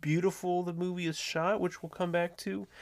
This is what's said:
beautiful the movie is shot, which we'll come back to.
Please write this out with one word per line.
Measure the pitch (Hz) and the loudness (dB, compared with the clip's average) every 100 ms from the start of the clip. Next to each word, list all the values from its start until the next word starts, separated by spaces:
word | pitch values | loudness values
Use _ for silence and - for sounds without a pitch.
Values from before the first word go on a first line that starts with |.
beautiful | 151 160 185 - 180 180 | 2 4 4 0 0 0
the | 175 | 0
movie | 170 180 180 165 | -2 -2 0 -2
is | 156 | -2
shot, | - 160 175 208 | -2 0 2 2
which | 175 - | 0 -2
we'll | 160 | -10
come | - 180 | -2 0
back | 170 175 - | 2 0 -2
to. | 196 196 190 - | -6 -4 -6 -14